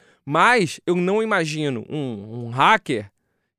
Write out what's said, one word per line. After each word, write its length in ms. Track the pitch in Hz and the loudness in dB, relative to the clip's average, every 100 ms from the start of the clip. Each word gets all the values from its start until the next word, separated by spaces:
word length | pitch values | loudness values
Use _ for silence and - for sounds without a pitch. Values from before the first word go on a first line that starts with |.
| _ _ | _ _
Mas 560 | - 160 208 247 170 - - | -4 2 4 4 0 -2 -2
eu 80 | |
não 260 | 180 180 214 | 0 0 0
imagino 600 | 220 196 160 156 147 120 - | 0 0 -2 -4 -4 -4 -6
um, 540 | 156 135 107 107 120 120 | -8 -6 -8 -10 -12 -8
um 40 | |
hacker 600 | 120 165 220 - 117 101 _ _ _ _ | 2 4 4 0 -6 -6 _ _ _ _